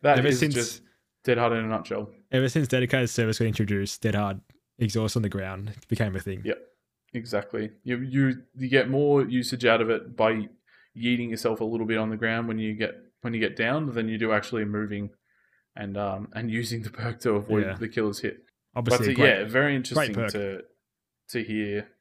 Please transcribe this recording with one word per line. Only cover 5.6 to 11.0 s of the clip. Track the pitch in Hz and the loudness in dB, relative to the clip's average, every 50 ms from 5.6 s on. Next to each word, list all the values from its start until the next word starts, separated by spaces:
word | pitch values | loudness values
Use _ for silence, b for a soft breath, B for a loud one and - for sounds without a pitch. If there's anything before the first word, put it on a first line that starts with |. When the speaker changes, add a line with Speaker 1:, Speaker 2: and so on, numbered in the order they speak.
| 101 107 104 - - _ | -10 -12 -12 -14 -6 _
Speaker 1:
became | - - 117 104 92 95 | -2 -2 0 -2 -2 -4
a | |
thing. | 92 98 95 101 104 | -6 -6 -8 -6 -4
Speaker 2:
Yep, | 104 - - - _ _ _ _ _ _ _ _ _ _ | -4 -4 -4 -6 _ _ _ _ _ _ _ _ _ _
exactly. | 120 113 117 113 101 98 - - 110 107 107 107 _ _ | -10 -8 -2 -4 -4 -4 -2 -6 -6 -6 -6 -8 _ _
You, | 123 123 123 | -4 -4 -4
you, | 131 131 127 139 139 131 127 127 - _ _ | -4 -2 2 2 4 2 2 -2 -8 _ _
you | 127 131 127 | -8 -4 2
get | 131 131 123 120 | 4 4 4 4
more | 135 139 147 147 143 143 135 | 2 2 4 4 6 4 4
usage | 110 123 127 120 - 131 120 123 | 4 0 0 0 0 -4 2 4
out | 120 113 113 | 4 6 6
of | 113 110 | 4 2
it | 113 110 - - 120 - | 2 0 -2 -8 -2 2
by | 110 113 113 110 104 107 - _ _ b b b b b b | 2 2 2 0 -4 -6 -10 _ _ b b b b b b
yeeting | 113 | -4